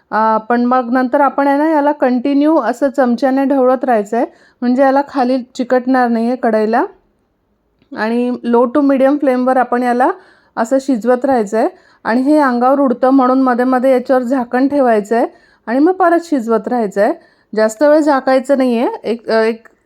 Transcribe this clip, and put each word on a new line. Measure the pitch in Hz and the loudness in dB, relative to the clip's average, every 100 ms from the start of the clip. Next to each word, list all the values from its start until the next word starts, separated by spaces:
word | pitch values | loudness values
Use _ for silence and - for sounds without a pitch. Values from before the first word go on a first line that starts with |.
| - | -8
अ, | 214 220 220 | -2 0 0
पण | 214 240 | 0 -2
मग | 240 254 233 | 0 0 0
नंतर | 254 254 285 | -2 0 2
आपण | 277 269 277 | 0 2 0
आहे | 277 | 0
ना, | 311 | 0
याला | 311 285 | 0 0
कंटिन्यू | 294 262 247 269 277 302 320 | 0 0 0 0 0 2 2
असं | 220 254 277 | 0 -2 -2
चमच्याने | 247 247 240 269 262 | 0 0 0 0 0
ढवळत | 277 277 254 254 | 0 2 2 0
राहायचं | 262 233 202 233 | 0 -2 0 -4
आहे, | 320 _ _ - | -4 _ _ -6
म्हणजे | 247 254 | -2 2
याला | 269 269 277 | 2 2 -2
खाली | 277 247 262 240 | -2 -2 -2 -4
चिकटणार | - 240 254 254 262 247 | -8 -2 -2 0 0 2
नाही | 233 233 | 0 -2
आहे | 254 | -2
कढईला. | 233 220 214 233 381 - _ _ _ _ _ _ _ _ - 269 | 0 0 0 0 -2 -8 _ _ _ _ _ _ _ _ -18 -8
आणि | 214 240 247 247 | -4 -2 -4 -4
low | 240 233 247 294 | -2 0 0 0
to | |
medium | 277 269 269 285 | 0 2 2 2
फ्लेमवर | 285 254 254 262 | 0 0 0 0
आपण | 240 247 | 0 -2
याला | 247 240 277 359 - _ _ - | -2 0 0 -2 -12 _ _ -6
असं | 233 269 | -2 -2
शिजवत | 269 240 233 247 | 0 -2 0 0
राहायचं | 269 254 202 220 | 0 -2 0 -2
आहे. | 311 - _ _ | -2 -4 _ _
आणि | - 233 | -4 -2
हे | 262 302 | 2 2
अंगावर | 269 240 247 277 | 2 2 0 2
उडतं | 277 247 254 | 0 0 2
म्हणून | 269 247 262 | 2 2 2
मध्ये | 262 240 | 0 0
मध्ये | 247 254 262 | 0 0 2
याच्यावर | 262 254 254 | 0 0 -2
झाकण | 240 277 240 247 269 | 0 -4 -2 -2 0
ठेवायचं | 285 254 220 202 233 | 0 2 0 0 -2
आहे | 330 - _ _ - | -2 -6 _ _ -6
आणि | 254 | 0
मग | 320 | 0
परत | 370 349 339 | 2 2 0
शिजवत | 339 277 226 220 214 | 0 -4 -2 -2 -2
राहायचं | 247 214 196 | -4 -4 0
आहे. | 220 339 _ _ - 208 | -2 -2 _ _ -10 -2
जास्त | 220 220 | -2 2
वेळ | 294 311 | 2 4
झाकायचं | 302 269 262 262 262 269 | 2 0 2 0 0 0
नाही | 262 233 | 0 0
आहे, | 311 453 | -2 -6
एक, | - 233 - | -8 -8 -2
अ, | 226 | 0
एक | 220 226 - _ | 0 -4 -12 _